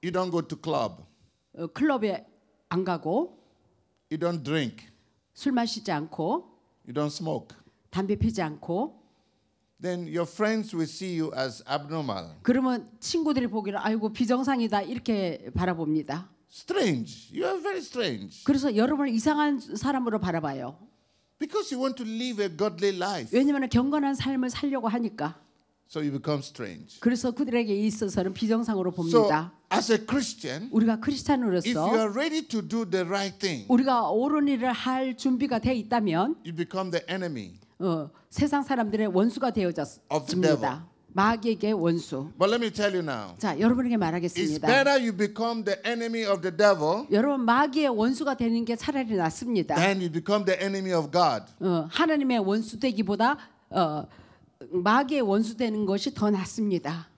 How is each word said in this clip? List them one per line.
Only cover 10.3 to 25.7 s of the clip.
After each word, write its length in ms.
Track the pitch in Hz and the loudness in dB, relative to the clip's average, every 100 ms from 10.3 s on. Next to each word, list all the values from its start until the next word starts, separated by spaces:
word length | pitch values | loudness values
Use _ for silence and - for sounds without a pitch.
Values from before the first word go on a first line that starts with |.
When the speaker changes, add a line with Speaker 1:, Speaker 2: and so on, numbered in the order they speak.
| - 208 220 214 | 0 0 0 -2
Speaker 1:
will 140 | 175 156 | -4 -4
see 320 | - 190 170 | -4 -6 -2
you 100 | 156 131 | -2 -2
as 240 | 131 113 - | -4 -6 -4
abnormal. 640 | 143 143 160 143 98 82 80 | -4 -4 -6 -4 -4 -8 -8
Speaker 2:
그러면 480 | - 254 262 240 - - | 0 2 2 0 -4 -12
친구들이 460 | - 339 311 269 240 | -4 -2 0 0 0
보기를 320 | 220 196 202 | -4 -4 -2
"아이고, 340 | 208 220 214 | 0 0 0
비정상이다." 680 | 214 233 247 269 262 226 208 | 0 2 2 2 0 2 0
이렇게 680 | 196 240 - 214 185 156 - | -2 -6 -2 0 0 -4 -6
바라봅니다. 760 | 127 180 170 156 156 143 143 190 _ _ | -2 0 0 0 0 -2 -6 -8 _ _
Speaker 1:
Strange. 800 | - - 392 254 139 113 - - - | -20 -4 0 2 0 -4 -12 -12 -4
You 80 | - | -2
are 140 | 381 | -2
very 180 | 339 381 | -4 -6
strange. 640 | 285 247 208 113 95 - | -8 -4 -4 -4 -10 -10
Speaker 2:
그래서 300 | - 277 269 | 0 0 2
여러분을 360 | 208 240 294 285 | 2 2 2 0
이상한 460 | 226 262 302 294 277 | 0 2 2 2 0
사람으로 580 | - 208 254 277 240 214 | -4 -6 -2 0 0 -2
바라봐요. 600 | 180 165 151 139 127 156 208 _ _ _ _ _ | 0 -2 -4 -6 -8 -12 -20 _ _ _ _ _
Speaker 1:
Because 360 | 302 427 403 | -4 -4 -4
you 60 | 254 | -2
want 140 | 262 262 | -2 -2
to 80 | |
live 380 | 226 220 247 220 | -6 -4 -4 -2
a 100 | 202 | -4
godly 400 | 156 208 165 202 | 0 -2 2 0
life. 360 | 190 180 190 113 | 0 -2 -2 0
Speaker 2:
왜냐면은 360 | 240 277 277 262 | 4 4 2 2
경건한 440 | 226 262 302 277 | 2 4 2 0
삶을 360 | 269 262 269 254 | 0 0 0 -2
살려고 380 | 247 294 269 226 | -2 -2 -2 -2
하니까. 520 | 226 226 - 151 165 _ _ _ | -2 -4 -4 -6 -6 _ _ _